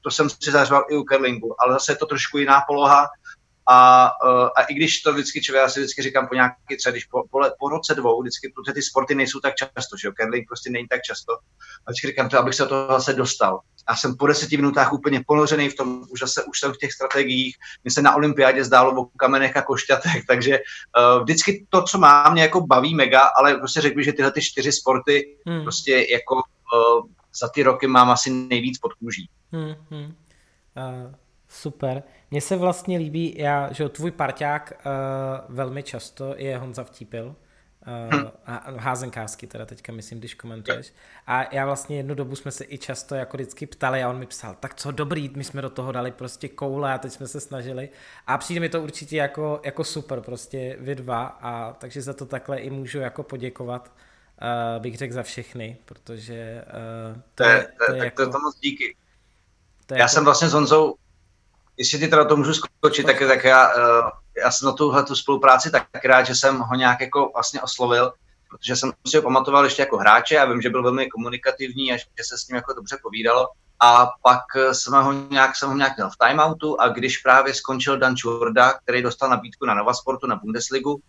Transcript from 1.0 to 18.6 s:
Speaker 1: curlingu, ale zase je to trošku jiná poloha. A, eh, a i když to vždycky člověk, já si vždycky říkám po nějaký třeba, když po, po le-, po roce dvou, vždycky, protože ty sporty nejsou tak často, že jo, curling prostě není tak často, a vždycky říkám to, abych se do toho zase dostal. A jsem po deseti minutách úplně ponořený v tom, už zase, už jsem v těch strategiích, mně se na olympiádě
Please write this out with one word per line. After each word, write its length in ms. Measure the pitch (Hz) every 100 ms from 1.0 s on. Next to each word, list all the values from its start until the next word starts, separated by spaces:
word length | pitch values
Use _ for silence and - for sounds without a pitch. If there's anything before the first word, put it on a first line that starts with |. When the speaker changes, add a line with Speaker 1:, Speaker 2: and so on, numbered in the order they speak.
Speaker 1:
curlingu, 580 | - 135 127 120 117 -
ale 120 | 123
zase 180 | 131 -
je 40 | 147
to 100 | 156
trošku 320 | 139 - 143
jiná 240 | 139 139 143
poloha. 400 | 143 143 143 147 - - - _ _ -
A, 440 | 127 127 127 127 - 127
eh, 240 | 127 127 -
a 40 |
i 120 | 131
když 280 | 143 156 -
to 120 | 151
vždycky 280 | 143 139 151
člověk, 200 | - 135
já 60 | 131
si 100 | 135
vždycky 220 | 135 -
říkám 260 | 131 135 127
po 60 |
nějaký 440 | 127 127 - - 135
třeba, 140 | 127
když 140 | 120 -
po, 180 | 127 -
po 80 | 135
le-, 120 | 139 -
po 100 | 139
roce 260 | 156 - 147
dvou, 260 | 120 113
vždycky, 280 | 127 - 135 -
protože 180 | 113
ty 80 | 139
sporty 340 | - 139 131 139
nejsou 240 | 127 135
tak 140 | 139 135
často, 420 | 135 - - 101
že 100 | 101
jo, 60 | 101
curling 260 | 113 123 117
prostě 220 | 113 127
není 180 | 123 120
tak 140 | 123
často, 320 | - 110 - 117 _ _ - - -
a 60 |
vždycky 160 | 117 135
říkám 220 | - 123
to, 80 | 135
abych 140 | 120
se 100 | -
do 60 | 135
toho 180 | 135 135
zase 260 | 131 131
dostal. 460 | 131 123 - 101 92 _ _ -
A 80 | 113
jsem 220 | 135 127
po 100 | 143
deseti 300 | 151 - 147
minutách 360 | 143 139 127
úplně 300 | 143 151 135 131
ponořený 420 | 151 147 151 143
v 60 | -
tom, 280 | 131 127 127
už 100 | 127
zase, 240 | 131 -
už 160 | - -
jsem 140 | 139
v 40 | -
těch 160 | 139
strategiích, 640 | - 131 139 131 127 131 - - -
mně 80 | 127
se 100 | 135
na 140 | 143 147
olympiádě 480 | 151 143 131 131